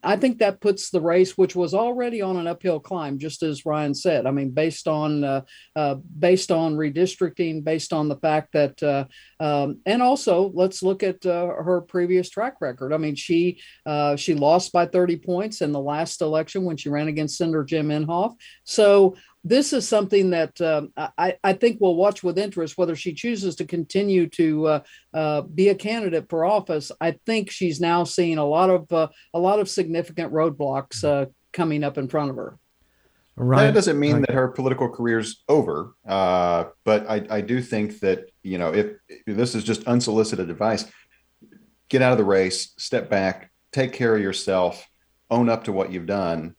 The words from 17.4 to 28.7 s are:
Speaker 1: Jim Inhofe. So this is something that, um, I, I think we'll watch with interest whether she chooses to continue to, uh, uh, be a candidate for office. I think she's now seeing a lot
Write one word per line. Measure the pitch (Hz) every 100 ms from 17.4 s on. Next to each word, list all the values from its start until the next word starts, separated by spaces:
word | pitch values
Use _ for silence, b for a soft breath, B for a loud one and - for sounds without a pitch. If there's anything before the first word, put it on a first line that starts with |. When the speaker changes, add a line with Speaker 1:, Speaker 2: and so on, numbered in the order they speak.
| 165 160
Speaker 1:
Jim | 135 160 151
Inhofe. | 151 156 170 220 233 B B
So | - - 208 202 190 190 B _
this | 165 254 285
is | 269 214
something | 214 196 202 190
that, | 170 156 -
um, | 165 156 147 -
I, | 156 - 180 -
I | 196
think | 190 240 220
we'll | 190 170
watch | 202 208
with | 180 175
interest | 208 175 160 -
whether | 170
she | 160 180
chooses | 151 240 220 190 156
to |
continue | 160 175 156 190 202 185 165
to, | - 160 156 156
uh, | 151 B B B
uh, | 160 156 147
be | 147 156 196
a |
candidate | 196 208 226 196 165 -
for | 165
office. | 170 208 - 156 139 -
I | 165 - -
think | 226 196
she's | - 180 151
now | 170 170
seeing | 170 - 170 156
a |
lot | 147 156 185